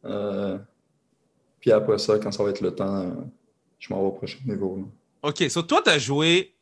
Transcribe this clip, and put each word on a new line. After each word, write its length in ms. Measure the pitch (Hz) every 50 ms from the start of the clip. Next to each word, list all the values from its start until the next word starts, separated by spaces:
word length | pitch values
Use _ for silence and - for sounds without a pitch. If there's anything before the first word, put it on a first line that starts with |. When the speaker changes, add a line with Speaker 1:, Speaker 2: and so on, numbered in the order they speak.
| _
Speaker 1:
Euh, 540 | 104 101 101 101 104 98 98 101 101 95 98 104 _ _ _ _ _ _ _ _ _ _ _ _ _ _ _ _ _ _ _
puis 140 | - 123 113
après 240 | 107 107 110 107 104
ça, 200 | - - 107 107
quand 120 | 107 107 101
ça 100 | - 104
va 80 | 101
être 100 | 98 -
le 140 | 98 92 -
temps, 220 | - 98 98 98 98 92
euh, 80 | 90 87 80 - - - _ _ _ _ _ _ _ _ _
je 100 | - - 95
m'en 60 | 95
vais 60 | 98 98
au 40 | 95
prochain 260 | - - 95 - - 131
niveau, 300 | 131 104 95 98 95 92
là. 520 | 95 95 98 - _ _ _ _ _ - 147
Speaker 2:
OK, 120 | 147 - 185 139
so 120 | - 170 165
toi, 180 | 170 285 359 370
t'as 160 | - 170 147
joué 560 | 120 104 139 143 156 165 170 180 185 - _ _